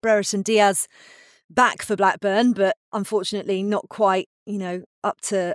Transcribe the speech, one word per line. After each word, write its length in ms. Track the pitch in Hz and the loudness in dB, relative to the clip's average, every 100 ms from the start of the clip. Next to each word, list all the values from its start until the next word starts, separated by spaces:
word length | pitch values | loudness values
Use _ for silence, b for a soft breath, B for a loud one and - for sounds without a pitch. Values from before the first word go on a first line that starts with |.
Brereton 400 | 226 214 196 202 | 0 2 2 -4
Diaz 460 | 196 220 208 185 - b b b b b b | 0 4 4 2 -4 b b b b b b
back 340 | 170 247 - | 2 2 0
for 120 | - | -4
Blackburn, 600 | 202 196 160 196 196 247 | 2 2 2 0 2 2
but 220 | 202 190 - _ | 2 0 0 _
unfortunately 680 | 208 196 214 185 208 185 190 | -8 -4 -4 -4 -6 -4 -4
not 260 | 202 208 - | -2 -4 -6
quite, 400 | - 208 190 - _ - | 0 2 2 -2 _ -10
you 120 | 202 | -8
know, 240 | 185 180 - _ | -6 -8 -12 _
up 160 | - - | -6 -6
to, 340 | - 196 175 | -4 -2 -2